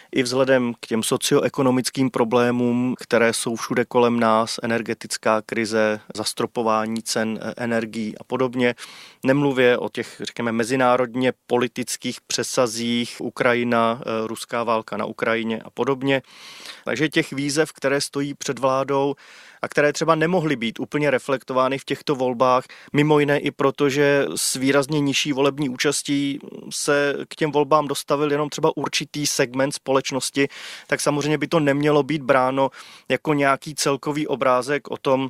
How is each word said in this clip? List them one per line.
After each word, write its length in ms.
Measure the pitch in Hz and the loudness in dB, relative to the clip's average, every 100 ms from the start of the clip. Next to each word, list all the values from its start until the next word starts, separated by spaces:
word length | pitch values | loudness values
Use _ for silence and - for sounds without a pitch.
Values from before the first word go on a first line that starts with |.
| - | -4
i 120 | - | -2
vzhledem 500 | 120 131 131 131 120 117 | 0 2 4 4 2 -4
k 80 | - | -4
těm 160 | 110 | -2
socioekonomickým 1040 | - 127 - 143 123 - 131 127 - 135 131 | 0 0 2 2 2 2 2 2 0 -2 0
problémům, 840 | 127 113 123 120 123 120 120 127 110 | 0 2 2 2 2 0 0 -2 -4
které 340 | - 117 117 | 0 2 4
jsou 220 | 113 123 | 2 -4
všude 300 | 113 - 123 | -4 -2 -2
kolem 340 | 117 127 120 120 | 2 4 4 4
nás, 400 | 113 110 117 - | 4 4 2 -4
energetická 800 | 117 117 113 113 - - 113 110 | -2 -2 -2 -8 -8 -2 0 0
krize, 580 | - 113 107 110 107 107 - | 0 -4 0 2 2 0 -8
zastropování 880 | 101 107 - 117 123 113 110 110 113 | -8 -6 -4 -4 -2 0 0 0 -4
cen, 360 | - 117 110 110 | -4 -2 -2 -4
eh, 120 | 110 - | -8 -6
energií 600 | 117 117 110 110 107 - | -2 -2 -2 -6 -8 -8
a 60 | |
podobně. 520 | - 127 127 127 123 117 - - - - | -8 -6 -4 0 0 -2 -12 -20 -20 -4
Nemluvě 520 | 131 139 143 127 123 123 | 0 2 2 4 4 4
o 120 | 107 | 0
těch, 320 | - - - | -6 -8 -10
řekněme, 280 | 107 - 117 | -12 -6 -4
mezinárodně 840 | 113 113 131 127 123 123 120 127 - - | -2 -2 2 4 2 0 0 -2 -2 -2
politických 760 | 120 123 - 120 - 127 - | 0 0 -4 -8 -6 -8 -10
přesazích, 920 | - - 117 - 123 113 117 120 120 - | -8 -6 -2 0 0 -2 -2 -2 -4 -6
Ukrajina, 800 | 123 - 127 120 120 117 113 120 | -8 -2 0 2 2 2 2 -2
eh, 260 | - 113 110 | -4 -6 -6
ruská 360 | 110 - 120 | -8 -6 -4
válka 340 | 117 110 - 104 | -2 -2 -4 -8
na 80 | |
Ukrajině 560 | 107 - 117 113 113 110 | -8 -4 -2 -2 -2 -6
a 80 | - | -8
podobně. 520 | - 123 131 139 135 - - - - - - | -4 -2 0 0 0 -2 -20 -20 -20 -18 -10
Takže 240 | 113 117 147 | -6 -2 0
těch 240 | 165 151 | 0 -2
výzev, 380 | 135 143 143 156 | -4 -2 0 -2
které 280 | - 135 143 | 0 -2 0
stojí 320 | - 143 143 | -2 -4 -6
před 260 | 139 - 120 | -6 -8 -2
vládou 560 | 131 131 135 139 143 139 - - - - | 0 0 0 0 0 -4 -12 -20 -20 -10
a 60 | - | -4
které 260 | - 147 | 2 2
třeba 220 | - 156 | 2 2
nemohly 400 | 160 165 185 156 | 2 4 2 0
být 240 | 131 113 - | -2 -2 -4
úplně 320 | 131 147 147 | -4 0 2
reflektovány 680 | 123 - 131 - 131 131 135 | 0 0 -4 0 0 2 0
v 80 | |
těchto 300 | - 139 - | -6 -6 -2
volbách, 480 | 131 127 120 131 127 - - - | 0 0 2 4 4 0 -20 -2
mimo 260 | 143 151 151 | 2 4 4
jiné 200 | 143 147 | 4 2
i 120 | 143 | -2
proto, 380 | - 139 - 143 | 0 0 2 2
že 360 | 139 143 143 78 | 4 4 4 2
s 200 | 87 - | -2 -4
výrazně 440 | 131 135 139 139 156 | 0 2 2 2 0
nižší 340 | 139 127 147 | 0 0 -2
volební 360 | 131 139 139 143 | 2 0 0 -6
účastí 720 | 127 147 139 - 143 139 139 - - - | -2 -2 -2 -2 -2 -2 -6 -12 -16 -12
se 460 | - - 143 143 143 - | -6 0 2 0 -4 -8
k 80 | |
těm 160 | - 156 | -4 0
volbám 360 | 143 139 151 143 | 0 4 2 2
dostavil 440 | 139 - 143 151 | -4 -2 0 0
jenom 180 | 143 151 | 0 -2
třeba 280 | - 156 - | 0 0 0
určitý 500 | 139 - 156 147 143 | -4 -4 -6 -4 -4
segment 440 | - 127 127 139 | 0 0 0 -2
společnosti, 760 | - - 135 - 131 - 139 139 - - - - | -2 0 0 0 -4 -4 0 -2 -2 -16 -12 -4
tak 140 | 143 | -2
samozřejmě 360 | 147 147 143 147 | 0 0 0 0
by 100 | 147 | 2
to 120 | 170 | 2
nemělo 440 | 143 143 151 147 | 2 2 4 2
být 180 | 135 156 | 2 -2
bráno 480 | 123 135 127 135 135 - - - - | 2 2 2 0 -2 -4 -20 -14 -4
jako 240 | 131 156 | -2 0
nějaký 420 | 147 139 135 - | 2 2 0 -2
celkový 520 | 143 151 139 151 147 147 | -4 -2 -2 -2 -4 -4
obrázek 640 | 131 131 127 123 143 - | -2 2 0 0 -6 -6
o 60 | 120 | -6
tom, 320 | 143 131 | 0 0